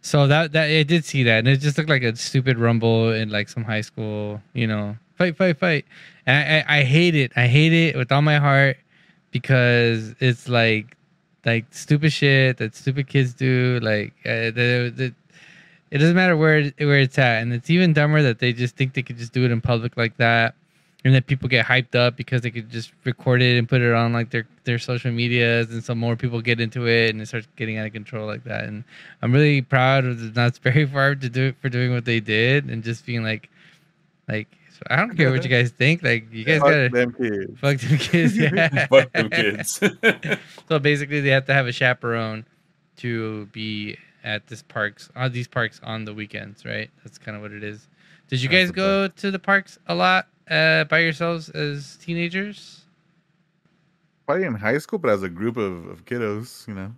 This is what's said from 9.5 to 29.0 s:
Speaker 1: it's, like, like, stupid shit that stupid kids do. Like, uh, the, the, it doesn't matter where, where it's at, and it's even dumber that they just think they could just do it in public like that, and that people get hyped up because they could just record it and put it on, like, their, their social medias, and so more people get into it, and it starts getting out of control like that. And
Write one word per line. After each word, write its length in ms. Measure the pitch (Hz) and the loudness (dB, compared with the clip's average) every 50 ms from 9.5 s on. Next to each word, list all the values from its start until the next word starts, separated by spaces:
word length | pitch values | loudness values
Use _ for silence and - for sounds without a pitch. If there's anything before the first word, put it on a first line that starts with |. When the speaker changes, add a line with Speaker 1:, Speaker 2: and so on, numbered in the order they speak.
| 135 127 123 120 120 120 120 117 117 110 110 110 110 _ | 2 4 4 4 4 4 4 2 0 -2 -4 -8 -8 _
Speaker 1:
it's, 300 | 131 131 120 - - 123 | 0 0 0 0 -4 -2
like, 480 | 123 117 113 113 110 107 107 - - _ _ _ _ _ _ _ _ _ _ | 0 2 4 4 2 0 -2 -8 -20 _ _ _ _ _ _ _ _ _ _
like, 200 | 120 117 113 113 _ | 0 0 0 -2 _
stupid 400 | _ - - - 151 147 151 156 | _ -18 0 0 0 2 2 0
shit 460 | 139 - 143 139 135 135 131 131 123 | 0 2 2 4 4 4 4 2 0
that 180 | - 113 110 - | -2 -6 -8 -8
stupid 320 | - - 139 131 143 135 | -6 -6 -4 -4 -4 -6
kids 260 | - - 143 131 123 120 | -2 0 0 0 0 -2
do. 460 | _ 131 131 127 127 127 123 127 120 | _ -2 0 0 2 2 0 0 -2
Like, 300 | 117 110 107 104 104 - _ _ - | -2 -2 -2 -2 -4 -6 _ _ -8
uh, 260 | 117 117 113 113 113 | -6 -4 -4 -4 -4
the, 400 | 110 120 120 120 123 123 123 120 117 | -2 0 0 0 2 0 -2 -4 -4
the, 200 | 123 131 123 120 _ _ _ _ - - - - - - _ _ _ _ _ | -6 -6 -6 -8 _ _ _ _ -20 -20 -20 -20 -20 -20 _ _ _ _ _
it 100 | - 139 | 0 2
doesn't 160 | 147 165 170 | 4 4 4
matter 180 | 185 185 180 175 | 4 4 4 4
where, 300 | 156 156 156 156 151 147 143 - - | 4 4 4 4 4 2 0 -4 -2
where 200 | 151 147 143 143 | 2 4 4 4
it's 180 | 135 131 - | 4 2 2
at, 240 | - 135 120 117 110 | 2 2 2 2 0
and 120 | 113 120 120 | -2 -2 -4
it's 160 | 120 - - | -6 -2 0
even 240 | 165 175 185 175 156 | 2 4 4 4 4
dumber 280 | 151 147 147 151 151 147 | 4 2 2 4 4 2
that 160 | 131 113 - | 2 0 0
they 120 | - 123 | 0 -2
just 240 | 120 117 123 123 _ | 0 0 -4 -4 _
think 180 | - 135 131 - | -2 -4 -2 -2
they 100 | 135 127 | -6 -8
could 140 | - 123 | -8 -10
just 140 | 120 117 117 | -12 -12 -6
do 140 | _ 127 127 | _ 0 2
it 60 | 123 | 2
in 100 | 120 113 | 0 0
public 340 | - - 120 113 113 120 _ | 0 0 -2 0 -2 -6 _
like 220 | - 117 117 - | -2 -4 -4 0
that, 380 | - 120 117 117 117 117 113 - _ _ _ _ _ _ _ _ _ _ | 0 2 2 4 2 2 0 -2 _ _ _ _ _ _ _ _ _ _
and 80 | 131 135 | 4 4
that 140 | 131 123 | 4 4
people 220 | - 139 131 - 131 | 0 -4 -4 -2 0
get 160 | 127 120 110 | 0 0 2
hyped 300 | - 127 127 123 _ - | 2 0 0 0 _ 0
up 200 | 123 120 123 120 | 2 2 2 0
because 280 | - 123 - 131 123 113 | -4 -8 -4 -4 -4 -4
they 60 | 120 | -6
could 180 | 110 120 110 113 | -10 -10 -14 -12
just 240 | 117 113 113 - _ _ _ | -12 -12 -12 -14 _ _ _
record 380 | 131 120 _ - 135 123 123 | -8 -8 _ 0 0 2 4
it 160 | 127 123 123 | 4 4 4
and 100 | 120 120 | 2 2
put 140 | 117 - 127 | 2 0 2
it 100 | 120 120 | 2 2
on, 220 | 117 117 117 117 117 | 2 2 2 0 0
like, 160 | 120 117 113 | -2 -4 -4
their, 180 | - 117 113 _ _ _ _ | -4 -6 -6 _ _ _ _
their 160 | - 120 117 | -4 -4 -4
social 320 | - - 127 120 - 127 | -4 -6 -6 -4 -4 -4
medias, 580 | 117 117 120 120 120 123 120 117 117 117 117 110 | -2 -2 -2 0 2 2 2 2 2 0 0 -2
and 140 | 117 113 113 | -6 -10 -6
so 100 | - 120 | -6 -4
more 220 | 117 117 117 117 | -2 -2 -2 -2
people 240 | 117 - 123 117 117 | -2 -4 -4 -4 -4
get 220 | 117 120 120 113 | -2 -2 -2 -2
into 260 | 117 113 - 127 120 | -2 -4 -4 -4 -2
it, 220 | 117 117 117 113 113 | 0 2 2 2 2
and 120 | 107 110 | 0 -4
it 40 | 110 | -8
starts 180 | 107 - 117 107 _ _ | -10 -10 -12 -12 _ _
getting 200 | - 120 110 110 | -10 -8 -6 -6
out 80 | 110 107 | -6 -8
of 60 | 107 | -8
control 340 | 107 110 101 - - 110 107 | -10 -12 -16 -12 -10 -10 -8
like 200 | 107 107 117 120 | -8 -10 -10 -10
that. 180 | 123 107 110 113 | -10 -10 -8 -8
And 220 | - 110 104 120 _ - - | -10 -10 -12 -14 _ -20 -20